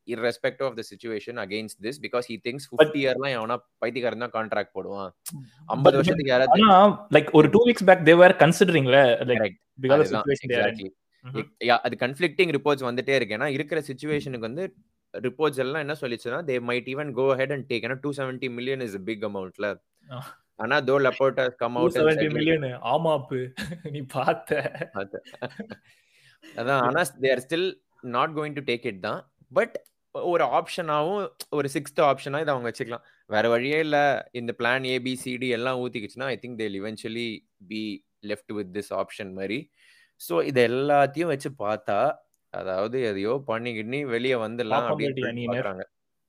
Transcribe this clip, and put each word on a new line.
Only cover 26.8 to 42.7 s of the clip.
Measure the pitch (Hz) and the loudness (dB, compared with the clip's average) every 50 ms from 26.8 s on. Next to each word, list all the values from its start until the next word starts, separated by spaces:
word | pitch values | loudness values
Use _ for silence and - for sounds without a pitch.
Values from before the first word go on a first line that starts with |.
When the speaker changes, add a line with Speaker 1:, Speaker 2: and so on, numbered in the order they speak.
Speaker 1:
ஆனா | 120 123 131 165 175 175 - - | 2 2 2 0 -2 -2 -4 -2
they | 131 135 | 0 0
are | 127 123 123 - | 0 0 -2 -4
still | 165 170 185 185 - _ _ _ _ _ | -4 -4 -2 -4 -6 _ _ _ _ _
not | - 123 120 123 147 160 151 | -12 -6 -2 -2 -2 -2 -2
going | 151 151 151 | -6 -8 -6
to | 143 143 | -8 -8
take | 139 127 120 113 - | -4 -4 -4 -4 -4
it | 120 98 92 | -8 -8 -6
தான். | 95 107 131 185 - _ _ _ _ _ 123 | -6 -6 -6 -6 -10 _ _ _ _ _ -2
But | 180 233 240 - - _ _ _ _ _ _ | -2 -2 -2 -6 -16 _ _ _ _ _ _
ஒரு | - 139 - 175 175 165 151 | -10 -6 -4 0 0 2 2
ஆப்ஷனாவும் | 120 - - - - - 185 170 156 151 151 151 175 202 208 190 - _ - - - | 2 0 0 -2 -2 -8 -8 -4 -2 0 0 0 0 -2 -4 -6 -8 _ -16 -12 -6
ஒரு | - 147 139 139 | -4 -4 -4 -2
சிக்ஸ்த் | - 160 143 - - 175 | -4 -6 -8 -6 -2 2
ஆப்ஷனா | 156 139 131 - - 143 139 151 | 2 2 2 0 -4 -6 -6 -4
இதை | 160 151 139 | -2 -2 -2
அவங்க | 127 120 117 | -2 -4 -6
வச்சுக்கலாம். | - - 123 113 120 - _ _ _ _ _ | -6 -6 -8 -8 -8 -12 _ _ _ _ _
வேற | - 107 104 113 117 | -2 0 2 4 4
வழியே | 117 117 127 139 151 160 | 2 2 2 0 0 0
இல்ல. | 160 151 147 143 147 143 127 - - - | 0 2 2 2 4 2 2 0 -4 -8
இந்த | - 123 120 117 113 - | -12 -8 -8 -8 -6 -2
பிளான் | 120 120 127 131 131 | 0 0 0 0 0
A, | 127 131 127 | -2 -2 -2
B, | 123 127 127 127 - | -2 -4 -6 -6 -6
C, | |
D | 127 127 120 131 127 | -8 -6 -4 -2 -2
எல்லாம் | 117 110 123 131 131 127 | -2 -2 -2 -4 -2 -4
ஊத்திக்கிச்சுன்னா, | 123 120 117 120 101 98 - 123 | -4 -4 -6 -6 -8 -8 -8 -8
I | 135 135 117 98 | -6 -6 -6 -6
think | - 123 123 | -8 -12 -8
they'll | 110 110 104 98 98 | -6 -6 -4 -4 -6
eventually | 101 110 110 104 - 107 110 117 120 113 107 - _ _ _ _ 101 87 | -6 -8 -10 -8 -8 -8 -6 -4 -4 -6 -6 -10 _ _ _ _ -14 -10
be | 107 110 107 107 98 98 _ _ _ _ | -8 -6 -6 -6 -8 -10 _ _ _ _
left | - 104 104 - _ - | -8 -8 -8 -8 _ -8
with | 110 104 101 90 90 | -8 -8 -6 -6 -8
this | 104 101 - | -10 -8 -4
option | 95 95 98 - - - 104 95 | -4 -4 -4 -6 -8 -12 -12 -12
மாதிரி. | 95 95 95 95 107 147 165 _ _ _ _ _ _ _ _ _ _ | -8 -8 -6 -6 -6 -6 -8 _ _ _ _ _ _ _ _ _ _
So | _ - - 170 165 | _ -10 -4 -2 -2
இது | 143 147 135 123 120 110 | -2 0 2 2 2 2
எல்லாத்தையும் | 123 131 139 147 147 143 139 139 143 156 175 | 2 0 0 2 4 4 4 2 0 -4 -2
வச்சு | 165 143 139 - 147 139 - | -2 -4 -4 -6 -10 -8 -6
பார்த்தா, | 104 104 107 107 - 113 101 104 127 151 - - _ _ _ _ _ - | -4 -4 -4 -4 -2 -2 0 0 0 0 -2 -4 _ _ _ _ _ -14
அதாவது | - 92 92 95 | -12 -10 -6 -4